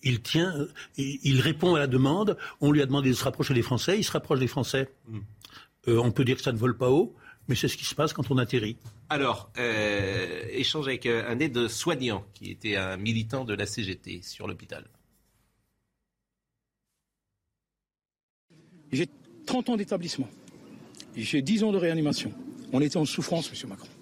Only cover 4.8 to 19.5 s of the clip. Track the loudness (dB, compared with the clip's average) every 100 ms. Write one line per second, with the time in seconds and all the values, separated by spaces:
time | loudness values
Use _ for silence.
4.8 | -2 -8 -12 -12 -12 -18 -20 -20 -20 _
5.8 | 2 4 4 2 2 2 0 0 0 2
6.8 | 4 4 4 -4 -20 -18 -4 0 0 -2
7.8 | -8 -2 -2 0 0 0 2 0 -2 -6
8.8 | -14 -20 -4 0 0 -2 -6 -4 -2 0
9.8 | 0 0 0 -2 -4 -6 -6 -2 -2 -2
10.8 | -4 -2 0 0 -2 -2 0 0 -2 -2
11.8 | -2 0 0 -2 -6 -16 -14 -8 -2 -2
12.8 | -2 -4 -2 -2 -2 -6 -4 -4 -4 -4
13.8 | -6 -8 -12 -14 -14 -12 -10 -10 -14 -16
14.8 | -16 _ _ _ _ _ _ _ _ _
15.8 | _ _ _ _ _ _ _ _ _ _
16.8 | _ _ _ _ _ _ _ _ _ _
17.8 | _ _ _ _ _ _ _ -20 -20 -20
18.8 | -6 -4 -4 -8 -20 -18 -4